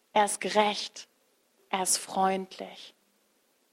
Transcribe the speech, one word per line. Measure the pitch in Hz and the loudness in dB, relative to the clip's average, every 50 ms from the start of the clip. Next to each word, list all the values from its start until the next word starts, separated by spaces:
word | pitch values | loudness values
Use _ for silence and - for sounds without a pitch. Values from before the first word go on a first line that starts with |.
| _ _ - | _ _ 2
Er | 214 208 | 2 2
ist | 202 - - | 2 0 -4
gerecht. | - 185 196 214 214 208 202 - - - - - - _ _ _ _ _ _ _ _ _ _ _ _ - | -2 2 4 4 4 4 2 -2 -6 -10 -10 -16 -20 _ _ _ _ _ _ _ _ _ _ _ _ -4
Er | 202 190 185 | -2 0 0
ist | 180 - - | 2 0 0
freundlich. | - - - 196 190 190 190 190 190 - - - 95 92 - - - - - _ _ _ _ _ _ _ _ _ _ _ _ _ _ _ | -2 -4 0 2 2 2 2 0 -4 -8 -10 -12 -12 -12 -14 -18 -20 -20 -20 _ _ _ _ _ _ _ _ _ _ _ _ _ _ _